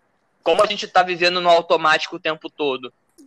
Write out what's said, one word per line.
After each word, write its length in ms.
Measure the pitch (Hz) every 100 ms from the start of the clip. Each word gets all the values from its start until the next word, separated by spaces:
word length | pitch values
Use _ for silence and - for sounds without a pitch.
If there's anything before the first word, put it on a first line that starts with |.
| _ _ _ _
como 220 | 170 180
a 20 |
gente 220 | 208 202 214
tá 160 | 185
vivendo 360 | 180 170 175 180
no 100 | 175
automático 680 | 170 170 165 160 160 -
o 40 | 170
tempo 300 | 160 160 165
todo, 420 | - 147 131 123 - _ _